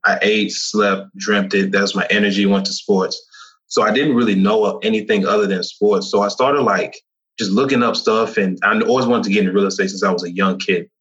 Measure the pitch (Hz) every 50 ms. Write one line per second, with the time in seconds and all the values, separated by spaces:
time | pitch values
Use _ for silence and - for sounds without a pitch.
0 | - 101 101 95 - 104 107 107 104 101 - - - - - 104 104 101 98 -
1 | - - _ - - - 104 101 98 95 101 98 98 98 98 98 101 92 - 98
2 | 87 - 98 104 101 101 95 101 101 98 98 95 95 - - - - - 101 92
3 | 92 90 - - - _ - - - - _ _ _ _ - 127 107 107 107 135
4 | 147 156 123 120 120 107 98 95 95 101 110 110 107 98 95 - - 110 110 107
5 | 101 117 110 101 95 - 107 104 104 95 98 90 87 - - _ 101 104 104 92
6 | 95 95 - 104 101 101 - - 127 135 139 143 127 107 98 90 - - - -
7 | _ _ _ _ _ _ _ - 113 98 95 113 135 135 139 120 120 117 - -
8 | - 117 110 110 113 104 - 110 98 95 92 - - 101 110 110 110 113 123 131
9 | 120 120 123 110 98 101 98 104 95 92 90 101 98 95 - - 95 95 - -
10 | 101 95 90 85 87 87 87 95 98 95 90 95 - - 92 87 85 _ _ _